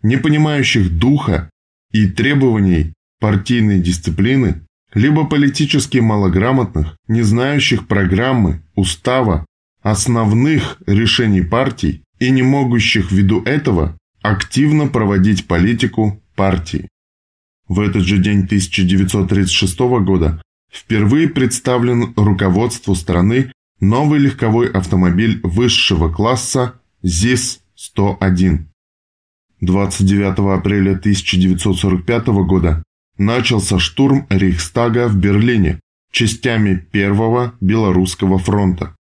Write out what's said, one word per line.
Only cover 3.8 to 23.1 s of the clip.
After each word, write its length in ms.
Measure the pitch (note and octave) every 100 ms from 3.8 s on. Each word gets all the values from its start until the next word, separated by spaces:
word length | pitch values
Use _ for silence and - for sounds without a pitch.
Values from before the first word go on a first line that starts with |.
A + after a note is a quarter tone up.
дисциплины, 800 | F2 F2 - D#2+ G2+ C3+ A2 D#2+ - _ _
либо 320 | G#2 C3 D3+ D#3
политически 720 | D3+ C#3+ - C#3+ D3 - B2+
малограмотных, 1000 | A2+ G#2 G2 F2+ A2+ C3 G#2 D#2+ D#2 - -
не 160 | A2
знающих 640 | A2+ A2+ C3 D3 - A2 F2+
программы, 760 | G2+ F#2+ F#2+ B2 B2+ F#2 D2+ -
устава, 720 | - F#2 - - B2+ A#2 D#2 D#2 _ _ _
основных 960 | G#2 G#2 B2+ A#2 A2 A2 C#3 D3+ - - -
решений 560 | G2+ A2+ - A2+ F#2+
партий 600 | D#2+ A2+ C3+ A2+ D#2+ D2+ _ _
и 120 | B2+
не 120 | C3
могущих 720 | B2+ C#3 C3 A#2+ - A2 F2+
ввиду 300 | G2 G2 A2
этого 520 | A#2+ C#3+ - F2+ D2+ - _ _
активно 640 | G#2+ G2 - - D3 D3+ D3
проводить 580 | A#2+ G#2 G2+ F#2+ F#2+ -
политику 760 | E2+ F#2+ A#2 A#2 - G#2+ G2+ _
партии. 540 | - G2 F#2 E2+ - - _ _ _ _ _ _ _ _
В 120 | F2+
этот 220 | G#2 F#2
же 160 | F2+ G2+
день 300 | G2 G2+ F#2
тысяча 340 | G#2 F#2 -
девятьсот 460 | F2+ F#2+ G2 G#2+ F#2+
тридцать 260 | G2+ F#2
шестого 460 | - F#2 E2 B2+ B2
года 420 | F#2 F#2 D#2 D#2+ - _ _
впервые 580 | - - A2 G#2 C#3 E3+
представлен 840 | C3+ B2+ - - B2 A#2+ A#2+ A#2 -
руководству 760 | G#2 F#2 G2 F2+ A#2 - -
страны 580 | F2+ E2+